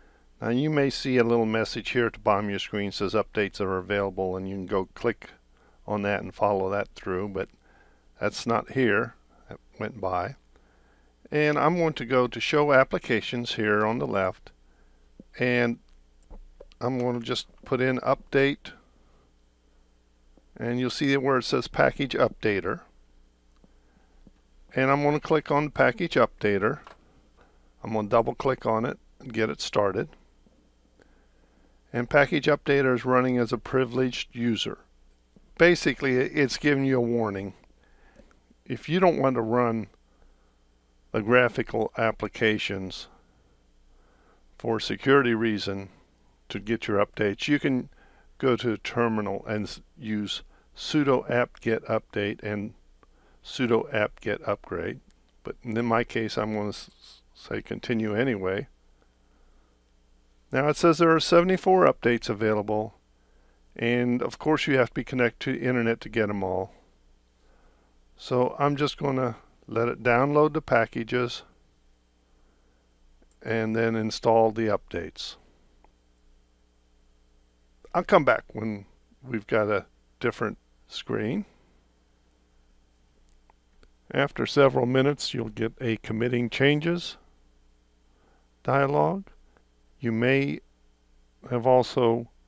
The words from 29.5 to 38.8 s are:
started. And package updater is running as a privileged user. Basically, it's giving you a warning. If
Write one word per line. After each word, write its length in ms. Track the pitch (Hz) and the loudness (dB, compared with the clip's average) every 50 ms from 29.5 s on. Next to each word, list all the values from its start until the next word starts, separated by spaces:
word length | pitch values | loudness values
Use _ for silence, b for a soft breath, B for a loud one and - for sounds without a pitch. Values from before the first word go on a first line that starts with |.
| 71 - | -2 -6
started. 480 | - - - 107 104 98 92 104 156 156 - - _ _ _ _ _ _ _ _ _ _ _ _ _ _ _ _ b b b b b b b b b b b b b b b b b b - | -8 -4 0 0 0 0 0 -2 -4 -6 -10 -20 _ _ _ _ _ _ _ _ _ _ _ _ _ _ _ _ b b b b b b b b b b b b b b b b b b -6
And 180 | 120 123 - | -6 -2 2
package 360 | - 147 139 - - 147 - | 4 4 4 4 2 0 2
updater 480 | 151 147 - - 151 139 139 139 131 127 | 2 0 0 2 2 2 2 4 2 2
is 100 | 117 110 | 0 2
running 340 | 127 127 127 127 127 127 123 | 2 2 2 2 2 2 0
as 140 | 120 113 123 | 0 0 -2
a 60 | 110 | -4
privileged 760 | - - - 131 131 117 120 127 131 127 123 - - - - | -4 -2 0 0 0 0 0 -2 -2 -2 -2 -6 -10 -10 -6
user. 440 | 120 117 120 110 - - 113 - - - _ _ _ _ _ _ _ _ _ _ - _ _ - | -2 0 0 0 0 -2 -6 -8 -12 -16 _ _ _ _ _ _ _ _ _ _ -20 _ _ 0
Basically, 600 | - 165 175 175 - - 156 123 - 143 135 127 | 4 6 6 6 4 2 0 0 0 0 0 2
it's 420 | 127 139 - - 156 139 120 - - | 2 0 0 0 0 0 0 0 -2
giving 260 | - 160 143 135 135 | 0 0 2 2 2
you 140 | 135 131 123 | 2 2 2
a 20 | |
warning. 540 | 120 117 120 117 113 104 98 98 101 98 - - - _ _ _ b b b b b b b b b b b b b b b _ _ | 2 0 0 0 -2 -2 -4 -6 -8 -8 -10 -14 -20 _ _ _ b b b b b b b b b b b b b b b _ _
If 220 | - 127 117 | -10 -10 -10